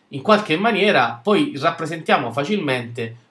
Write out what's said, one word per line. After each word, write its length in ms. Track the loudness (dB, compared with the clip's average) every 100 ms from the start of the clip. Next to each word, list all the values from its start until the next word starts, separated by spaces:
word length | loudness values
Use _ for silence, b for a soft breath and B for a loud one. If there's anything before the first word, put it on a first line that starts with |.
| b
in 120 | -6
qualche 360 | 2 2 2 0
maniera 640 | 2 2 2 4 2 -2
poi 340 | 0 2 2 0
rappresentiamo 760 | -2 -2 -6 -6 0 2 2
facilmente 920 | -4 -2 -2 -2 -2 -4 -8 -10 -10 _